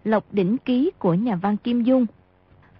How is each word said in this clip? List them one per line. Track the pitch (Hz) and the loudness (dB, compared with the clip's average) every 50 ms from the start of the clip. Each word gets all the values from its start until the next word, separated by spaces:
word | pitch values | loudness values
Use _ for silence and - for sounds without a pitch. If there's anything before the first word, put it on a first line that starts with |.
| _ | _
Lộc | 214 220 208 - - - | -2 -2 -2 -2 -2 -2
Đỉnh | 208 185 175 220 262 | -2 0 0 0 -2
Ký | - - 247 247 269 359 - - | -2 -2 0 0 0 0 -2 -2
của | - 185 165 | 0 0 0
nhà | 180 226 254 202 | 0 0 -2 -2
văn | 170 175 202 208 | -2 -2 -2 -4
Kim | 202 - 247 240 240 233 | -2 -4 -4 -2 0 2
Dung. | 240 262 262 247 214 - _ _ _ _ _ _ _ - - - - - - | 2 2 2 2 0 -4 _ _ _ _ _ _ _ -20 -20 -20 -20 -6 0